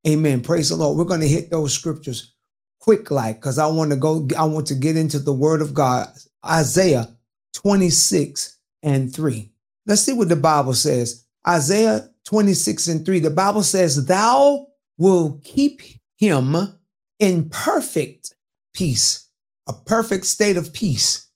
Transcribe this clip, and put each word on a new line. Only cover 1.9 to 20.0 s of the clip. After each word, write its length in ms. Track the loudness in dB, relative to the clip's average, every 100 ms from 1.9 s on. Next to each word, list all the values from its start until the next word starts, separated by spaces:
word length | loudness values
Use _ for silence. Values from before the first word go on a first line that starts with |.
| -8 -10 -12 -14 _ _ _ _ _
quick 300 | 0 0 0
like, 300 | -4 -2 -6
'cause 180 | -6 -2
I 80 | 0
wanna 300 | 0 0 0
go, 320 | 0 -2 -4 -2
I 80 |
want 220 | -2 -2 -4
to 80 |
get 220 | -2 0 0
into 220 | 0 -2
the 140 | -2
word 300 | 0 2 2
of 100 | -2
God. 400 | 0 0 0 -4 -14 -20 _
Isaiah 720 | -2 0 2 2 2 2 -2 _ _ _ _
twenty-six 1040 | -4 0 2 2 2 2 0 -2 -6 -14 _ _ _
and 320 | -2 0 -2
three. 380 | -4 -4 -4 -10 _ _ _ -2
Let's 160 | 0
see 100 | 0
what 160 | 0 0
the 80 | 2
Bible 380 | 2 2 0
says. 500 | 0 0 0 -2 -8 _ _ 0
Isaiah 640 | 0 2 2 2 0 -6 _
twenty-six 600 | -4 2 2 2 -2 -4 -4
and 180 | -4 -2
three, 140 | 0
the 100 | 0
Bible 320 | 0 0 0
says, 420 | 0 2 2 0
"Thou 640 | 0 2 4 4 4 2 -6 _ _ 0
will 420 | 4 4 0 -6
keep 360 | -6 0 0 -2 -20 -20 _ _
him 380 | 2 2 2 0 -2 _ _ _ _ _
in 300 | 0 0 -4
perfect 840 | -4 -2 -2 -2 -6 -6 -10 -20 _ _ _ _
peace," 540 | -6 -2 0 -2 -4 _ _ _ _ -14
a 60 |
perfect 540 | -14 -2 -2